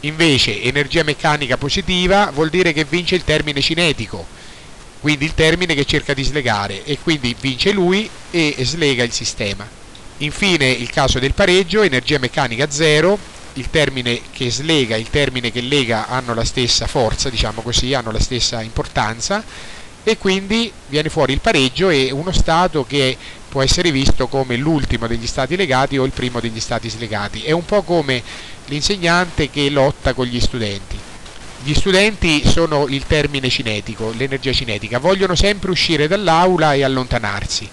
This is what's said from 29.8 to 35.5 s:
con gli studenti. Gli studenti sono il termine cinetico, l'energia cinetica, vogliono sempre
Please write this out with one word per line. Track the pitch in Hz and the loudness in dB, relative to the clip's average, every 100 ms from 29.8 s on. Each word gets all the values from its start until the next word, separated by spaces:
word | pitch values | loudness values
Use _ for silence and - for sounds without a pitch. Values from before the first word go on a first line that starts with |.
| 135 - 135 | 2 2 -4
con | 123 127 | -2 -2
gli | 120 | 0
studenti. | - 127 107 98 98 101 - - - - - - | 0 0 -4 -6 -8 -10 -10 -16 -18 -16 -16 -10
Gli | 131 | 0
studenti | 147 196 185 208 208 175 147 123 | 2 4 6 4 2 2 4 6
sono | - 165 151 143 | 4 4 2 0
il | 135 - | -2 0
termine | 156 147 139 127 | 0 2 0 -2
cinetico, | - 117 107 101 107 110 | -2 -2 -4 -6 -6 -4
l'energia | 113 135 135 135 | -4 -4 -2 -2
cinetica, | 123 123 107 104 123 | -2 -2 -4 -2 0
vogliono | 151 190 190 | 2 2 2
sempre | 175 196 | 4 2